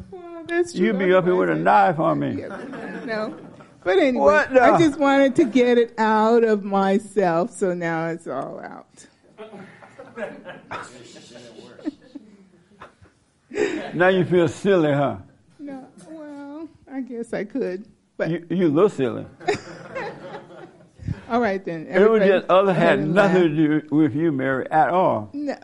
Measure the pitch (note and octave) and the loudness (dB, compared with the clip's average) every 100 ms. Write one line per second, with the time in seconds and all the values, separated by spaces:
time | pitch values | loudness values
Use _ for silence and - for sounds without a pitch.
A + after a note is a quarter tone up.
0 | - F#4 F4 E4+ E4 E4+ F4 F3+ G#3+ G3 | -12 -18 -16 -16 -6 -4 -4 -2 -2 0
1 | F#3 F#3 F3+ F3+ F3+ D#3+ F3 G#3 G3 D#3+ | 2 2 2 0 0 0 2 4 4 2
2 | E3 D3 C#3 A#2 - G3 A3+ - G#3+ - | 0 0 -2 -6 -8 -12 -14 -14 -12 -12
3 | - G#3+ G#3+ G3+ - - - _ F4 G4 | -8 -8 -8 -10 -18 -20 -20 _ 0 2
4 | C#4+ A#3+ C#4 D4+ B3+ C4 B3 E4 E4 D#4 | 2 4 4 4 4 4 6 6 4 2
5 | C#4 C#4 C4+ C4 C4+ B3+ B3 A#3+ A#3 - | 2 4 2 2 2 4 4 4 2 0
6 | A3 A3 A3 A#3 A3+ G#3+ G3 G3 G3 G3 | 2 4 4 4 4 2 0 0 2 2
7 | F#3+ G#3 F#3 E3 A#3 - F#3+ F3 E3+ E3 | 0 0 2 2 -2 -2 -4 -2 -4 -4
8 | E3 E3 E3+ C3 - - - - - _ | -4 -8 -8 -10 -10 -12 -16 -18 -20 _
9 | - _ _ - A3 G3 F#3+ - - - | -20 _ _ -20 -20 -20 -20 -20 -20 -20
10 | C4 A#3 G3 C#3+ F3+ - - - - A#2+ | -20 -12 -12 -12 -18 -20 -14 -14 -14 -20
11 | A#2 A#2 - A#2+ A#2 A2 A#2+ - D#4+ - | -20 -20 -20 -20 -20 -20 -20 -14 -12 -12
12 | - C#4+ G#3 - _ F3+ _ - - _ | -16 -20 -20 -20 _ _ _ -20 -20 _
13 | _ _ _ _ _ - - - - D#3 | _ _ _ _ _ -6 -4 -4 -6 0
14 | F#3 F#3+ C#3+ F3+ E3 - G3 F#3 D3+ C#3+ | 2 2 2 2 0 -2 0 2 2 0
15 | C3+ G2 - _ _ - C#4+ C4+ C4 - | -2 -4 -14 _ _ -20 -16 -16 -18 -20
16 | D#4+ D#4+ D4 C#4+ C#4+ D4+ D#4+ _ - C4+ | -20 -18 -16 -16 -16 -16 -16 _ -16 -12
17 | B3 A#3 A3+ - G#3 C4+ F#3 F#3 A3 _ | -10 -10 -8 -8 -8 -6 -6 -8 -12 _
18 | _ - D#3+ E3+ - F3 F3 D3 G3+ E3 | _ -8 -4 -4 -4 0 2 4 2 2
19 | B2+ A2 G2+ - - G#4 - - - B4 | -4 -4 -10 -12 -6 -6 -6 -18 -14 -12
20 | A#4 - C4+ - - - - _ _ - | -12 -14 -16 -16 -18 -20 -20 _ _ -16
21 | - - - A#3 A3+ G3 F3 E3 C#3+ F#3 | -10 -10 -4 -2 -2 -4 -6 -10 -2 4
22 | G#3 A3 G3 F3+ - F3+ G3 E3 E3+ C#3+ | 4 6 4 2 4 4 4 4 2 2
23 | D3+ F3+ G3+ F#3 E3+ D3+ D3+ D3+ - D3 | 0 2 4 4 2 2 2 0 0 2
24 | D3+ C3+ E3 C#3 C3 C3 - D#3 C3+ F3 | 2 2 -2 -2 -2 -2 0 2 2 2
25 | E3 A2+ G#2 C#4+ C#4+ - | 2 0 -4 -10 -8 -8